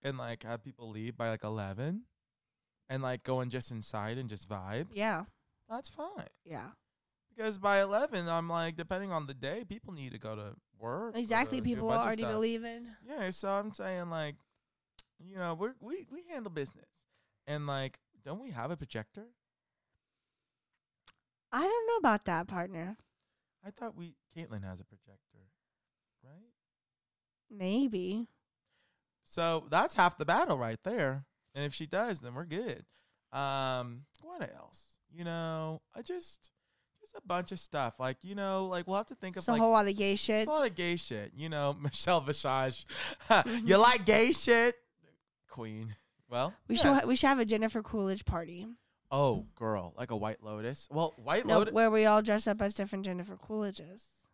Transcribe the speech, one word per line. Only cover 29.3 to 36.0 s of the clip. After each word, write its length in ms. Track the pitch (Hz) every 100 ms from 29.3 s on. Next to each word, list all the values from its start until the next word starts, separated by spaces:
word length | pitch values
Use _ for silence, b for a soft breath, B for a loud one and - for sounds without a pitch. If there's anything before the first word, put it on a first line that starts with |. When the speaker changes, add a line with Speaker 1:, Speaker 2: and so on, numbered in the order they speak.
| - 165 160 147
Speaker 1:
that's 240 | 160 302 -
half 220 | 175 -
the 80 | 156
battle 320 | 202 339 139
right 240 | 113 113
there. 420 | 185 233 143 135 139 _ _ 139
And 80 | 147
if 80 |
she 120 | - 156
does, 340 | 185 233 170
then 140 | 123
we're 120 | 123 170
good. 400 | 165 240 120 - _ _ _ _
Um, 680 | 131 139 135 135 127 123 120 143 -
what 200 | 311 349 156 -
else? 440 | - - - _ _
You 120 | 160
know, 580 | 170 165 165 160 160 160 -
I 60 | -